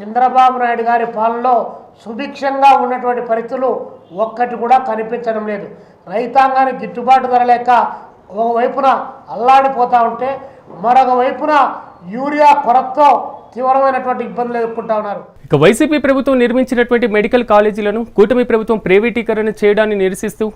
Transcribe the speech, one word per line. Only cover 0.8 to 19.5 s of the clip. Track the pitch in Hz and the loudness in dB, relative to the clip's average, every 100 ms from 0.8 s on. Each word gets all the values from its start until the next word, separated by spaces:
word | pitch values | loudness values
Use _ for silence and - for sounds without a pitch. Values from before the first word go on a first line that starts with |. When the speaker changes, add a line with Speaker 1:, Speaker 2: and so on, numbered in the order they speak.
Speaker 1:
గారి | 226 240 226 | 0 0 -2
పాలనలో | 214 226 240 254 240 - - - _ 202 | -2 -2 -2 0 0 -2 -10 -20 _ -14
సుభిక్షంగా | 226 277 - 277 269 277 262 | -10 -10 -6 -6 2 4 4
ఉన్నటువంటి | 247 247 247 240 | 2 -2 -2 -2
పరిస్థితులు | 226 226 233 262 262 196 - - - | -2 -4 -4 -4 -2 -4 -8 -18 -10
ఒక్కటి | 175 226 226 240 226 | -6 -4 -4 -4 -2
కూడా | 240 262 | 2 2
కనిపించడం | 226 220 220 240 226 220 214 | 2 -6 -6 -6 -4 -6 -6
లేదు. | 202 175 - - _ - | -8 -10 -18 -20 _ -8
రైతాంగానికి | 208 247 269 269 262 262 - | -6 -2 2 2 2 0 -2
గిట్టుబాటు | 214 240 240 262 254 | -10 -4 2 2 2
ధర | 247 | 0
లేక | 247 240 240 240 208 - - - - | 2 0 2 2 0 -6 -18 -20 -10
ఒకవైపున | 202 233 233 247 - 262 226 - - - | -4 -2 0 -2 0 0 0 -4 -16 -14
అల్లాడిపోతా | 175 247 269 269 240 247 247 | -2 2 4 4 0 0 2
ఉంటే | 226 220 262 269 - - - | 0 -2 -6 -8 -12 -20 -20
మరొక | 165 214 262 254 | -4 2 4 4
వైపున | 247 262 - 302 294 240 - - - 170 | 2 0 -2 0 2 0 -4 -16 -20 -14
యూరియా | 233 285 294 294 | -8 -4 2 4
కొరతతో | 285 220 254 - 294 285 240 - - - 226 | 4 2 0 0 2 4 4 -2 -14 -14 -4
తీవ్రమైనటువంటి | 262 269 269 254 247 240 | 0 2 2 0 -4 -6
ఇబ్బందులు | 220 185 240 233 | -6 -6 -4 -4
ఎదుర్కొంటా | 226 226 220 214 | -6 -6 -4 -4
ఉన్నారు. | 202 165 - - | -4 -8 -12 -20
Speaker 2:
ఇక | - 143 | -2 2
వైసీపీ | 165 233 302 302 | 4 4 2 2
ప్రభుత్వం | 269 269 269 262 | 0 0 2 2
నిర్మించినటువంటి | 240 247 254 240 240 240 226 | 2 0 0 0 0 0 0
మెడికల్ | 214 208 247 | 0 2 0
కాలేజీలను | 233 208 214 208 208 220 226 | 4 4 4 0 -2 -4 -2
కూటమి | - 208 247 | 2 4 2
ప్రభుత్వం | 247 226 220 226 | 2 0 0 -2
ప్రైవేటీకరణ | 175 190 233 233 220 214 | 2 2 2 -2 -2 -2
చేయడాన్ని | 220 | -4